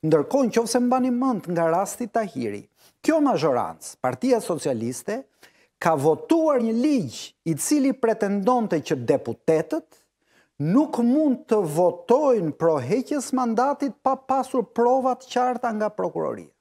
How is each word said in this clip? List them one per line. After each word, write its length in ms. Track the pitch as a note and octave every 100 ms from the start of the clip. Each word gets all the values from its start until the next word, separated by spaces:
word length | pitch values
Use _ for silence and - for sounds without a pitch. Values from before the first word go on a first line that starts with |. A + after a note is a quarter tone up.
| D#3
Ndërkohë, 420 | D#3+ C#3+ C#4 B3+
nëse 320 | A3+ A3+ B3+
mbani 320 | B3 B3+ B3+
mend 320 | A#3+ C4 A3+ E3
nga 160 | E3+ E3
rasti 400 | E3 G3 - A#3+
Tahiri, 560 | A#3 G#3 C3+ A2+ G2+ - _ _ _
kjo 160 | - D#4
mazhorancë, 800 | C#4+ G3 D3+ B2+ F#2 E2 - -
Partia 400 | B2+ B2 B3+ A#3+
Socialiste, 880 | - E3 D#3 A#2+ A#2 B2+ - A3 C4+ _ - _ _ _
ka 180 | F3 D#3
votuar 680 | C#3 D#3 - E4 D#4+ C#4
një 120 | A3+ A3+
ligj 520 | C4+ C#4 C#3+ - - _ -
i 100 | D3+
cili 360 | - D4+ C4+
pretendonte 880 | C4+ A3+ A3 G3+ G3+ G3 B3+ G#3+ E3+
që 160 | - D3 A#2
deputetët 960 | C#3+ - A#2 - D#3 - D#4 - _ _ _ _ _ _ _
nuk 380 | D3 G#3+ D#4 C4+
mund 460 | A#3+ C#4 D#4 B3 -
të 120 | G#3+
votojnë 920 | F3 D3+ F3+ F3 - C4+ D4 A#3+ E3 C#3+
pro 200 | E3 D#3
heqjes 560 | B2 G#3+ B3+ D4 -
mandatit 600 | B3+ B3 A3+ C4 C#4+ C#4 -
pa 140 | - C4
pasur 480 | _ C4+ C4 C4
prova 520 | G#3+ - A#3+ C4 C4 B3
të 120 | -
qarta 460 | B3 B3+ A#3+ B3
nga 160 | G#3+ G#3
prokuroria. 580 | G#3 F3+ E3 D#3 A2+ E2 _